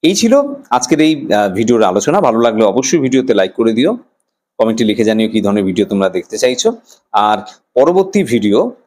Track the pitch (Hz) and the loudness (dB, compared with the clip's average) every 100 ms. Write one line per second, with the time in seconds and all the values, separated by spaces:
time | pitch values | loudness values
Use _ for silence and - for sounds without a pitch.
0 | 160 202 233 277 285 - - 123 - 156 | 0 0 2 2 0 -8 -4 -4 0 0
1 | 156 156 - 104 101 92 113 117 107 92 | 2 0 -2 0 0 -2 0 2 2 0
2 | 123 180 151 113 117 110 110 104 135 170 | 0 0 0 2 0 2 0 0 0 0
3 | 131 131 127 104 95 - 113 113 151 240 | 0 0 0 0 0 0 0 0 -2 -2
4 | _ _ _ _ _ _ 113 110 113 104 | _ _ _ _ _ _ -2 0 -2 0
5 | 107 110 110 110 98 104 95 92 98 101 | 0 0 0 0 0 0 -2 -2 -2 0
6 | 95 92 - 107 127 123 - 226 _ _ | -2 -2 -8 -2 -2 0 -4 -4 _ _
7 | _ 107 104 107 - - _ - 143 180 | _ -2 0 -2 -6 -20 _ 0 2 2
8 | 190 208 147 117 104 104 214 - | 0 -2 -2 -2 0 0 -2 -6